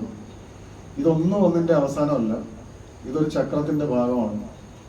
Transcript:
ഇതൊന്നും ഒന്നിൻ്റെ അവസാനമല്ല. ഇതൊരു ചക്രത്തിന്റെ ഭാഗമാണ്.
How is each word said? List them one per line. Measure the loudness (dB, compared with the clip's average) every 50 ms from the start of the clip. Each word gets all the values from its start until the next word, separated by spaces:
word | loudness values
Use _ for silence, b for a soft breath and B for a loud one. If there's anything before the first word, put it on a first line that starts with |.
| -2 -6 -10 -12 -16 -18 -18 -18 -18 -18 -18 -18 -18 -18 -18 -18 -18 -10 -4
ഇതൊന്നും | 0 4 4 4 4 4 4 4 6 6
ഒന്നിൻ്റെ | 6 6 4 4 4 4
അവസാനമല്ല. | 4 4 2 2 2 2 2 2 2 2 0 0 -2 -6 -8 -14 -16 -16 -16 -18 -18 -18 -18 -18 -14 -8
ഇതൊരു | -2 0 0 2 2
ചക്രത്തിന്റെ | 2 0 0 0 0 0 0 0 0 0 2
ഭാഗമാണ്. | 2 2 2 2 2 2 2 0 0 -2 -4 -6 -8 -12 -16 -18 -18 -18 -18 -20